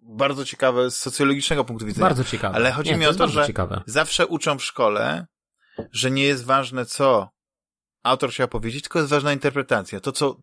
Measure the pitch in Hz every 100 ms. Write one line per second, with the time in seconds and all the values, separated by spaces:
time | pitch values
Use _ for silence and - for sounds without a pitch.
0 | 117 110 139 139 135 - 131 123 127 120
1 | - - 139 143 139 151 120 113 110 98
2 | 185 127 127 110 98 92 123 127 156 160
3 | 156 185 247 151 143 - 90 98 92 120
4 | 156 - 170 165 160 143 - - 117 104
5 | 117 156 170 _ _ _ _ - - -
6 | 127 135 139 139 120 135 127 127 120 -
7 | 139 117 95 _ _ _ _ _ _ _
8 | 120 127 131 - 127 117 113 127 - 175
9 | 147 147 143 143 143 139 131 117 95 98
10 | - 127 143 -